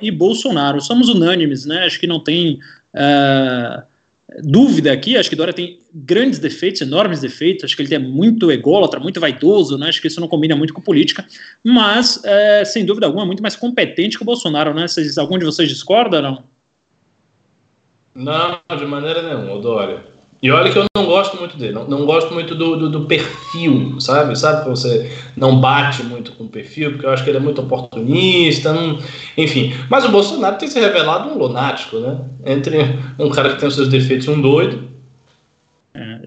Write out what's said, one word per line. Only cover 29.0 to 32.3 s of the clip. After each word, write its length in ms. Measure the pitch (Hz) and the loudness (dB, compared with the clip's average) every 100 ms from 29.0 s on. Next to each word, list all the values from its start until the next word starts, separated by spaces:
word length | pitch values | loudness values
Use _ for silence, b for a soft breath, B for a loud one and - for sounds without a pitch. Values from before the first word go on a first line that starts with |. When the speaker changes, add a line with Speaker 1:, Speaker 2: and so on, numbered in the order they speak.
| B B B B | B B B B
Speaker 2:
enfim. 340 | 156 131 - B B | 0 0 -2 B B
Mas 160 | 262 | 2
o 60 | 240 | 4
Bolsonaro 480 | 202 202 - 196 202 | 4 2 0 -2 -2
tem 100 | 302 | -4
se 100 | 262 | 0
revelado 520 | 208 175 156 175 285 | 2 2 2 0 -2
um 80 | 285 | -4
lunático, 600 | 127 120 135 - - 113 | -2 -2 -4 -4 -8 -6
né? 220 | 123 147 - | -6 -6 -10